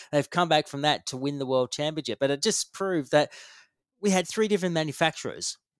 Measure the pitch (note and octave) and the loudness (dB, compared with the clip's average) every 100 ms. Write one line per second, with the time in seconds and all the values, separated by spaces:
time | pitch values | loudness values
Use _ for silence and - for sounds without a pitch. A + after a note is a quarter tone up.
0 | - D3 - F3 F3 D#3 - C#3 D3 C3+ | -2 0 0 0 2 2 0 -2 0 0
1 | - B2+ C#3 C#3+ C3 C3 B2+ - D3 D#3 | -2 -6 -4 -4 0 0 0 -2 -4 -4
2 | C3+ G#2+ C#3 C#3+ G#3+ - - - G3 F3 | -6 -2 0 0 0 -2 -4 -6 -2 -2
3 | C3 D3 C3+ - - - _ _ _ _ | 2 2 2 -4 -20 -20 _ _ _ _
4 | G3+ F#3 F3 - A3 G3+ F3+ E3 D#3 - | 2 2 2 0 2 2 2 0 0 0
5 | D#3+ - B2 - - - _ _ | 0 0 -6 -6 -8 -10 _ _